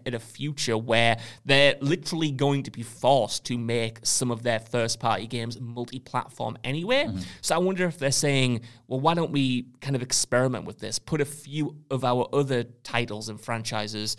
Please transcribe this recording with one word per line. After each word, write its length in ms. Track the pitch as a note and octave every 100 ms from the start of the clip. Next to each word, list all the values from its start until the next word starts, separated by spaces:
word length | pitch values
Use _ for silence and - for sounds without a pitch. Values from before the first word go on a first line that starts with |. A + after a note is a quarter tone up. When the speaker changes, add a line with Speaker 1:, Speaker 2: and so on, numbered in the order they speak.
| C3
Speaker 1:
at 80 |
a 60 | A#2+
future 580 | - - D3 C#3+ - A2
where 420 | A#2 A#2 A#2 A2 - - -
they're 300 | C#3 C#3+ -
literally 500 | C#3 F3 - E3 D#3+
going 320 | C3 C#3 C#3
to 80 | -
be 100 | -
forced 600 | A2+ - C3 C#3 G#2 - -
to 120 | A#2+
make 420 | A#2 A#2 A2+ A2+
some 280 | - - B2+
of 100 | A#2
their 160 | A#2+ A2+
first-party 680 | A2 B2 A2+ - A#2 G2 A2+
games 320 | B2 A#2 A#2
multi-platform 1000 | A#2+ A#2 A#2+ B2+ - B2+ - - A#2 A2+
anyway. 420 | B2 D3+ F#3+ C4 C4
Speaker 2:
Mm-hmm. 120 | F#3 F3+ -
Speaker 1:
So 140 | - E3
I 20 |
wonder 260 | F#3 F#3 F3+
if 140 | D3+
they're 100 | C#3
saying, 500 | C3 D3 C3+ B2+ A2+ - - -
"Well, 140 | C3
why 120 | D3+ E3+
don't 160 | E3
we 340 | C#3+ C3 B2 B2+ -
kind 160 | C#3 C3+
of 40 |
experiment 640 | A#2+ - - B2 C3 A2+ F2+
with 140 | -
this, 180 | G#2 -
put 220 | - D#3
a 40 | C#3+
few 500 | - C3+ D3+ D3 - -
of 140 | C3+ B2+
our 200 | B2 A#2
other 300 | C#3 C#3 B2 A#2 -
titles 440 | - A#2+ A2+ G#2+ G#2+
and 100 | G#2+
franchises 760 | - A2+ A2+ A2 G#2+ A2 G#2+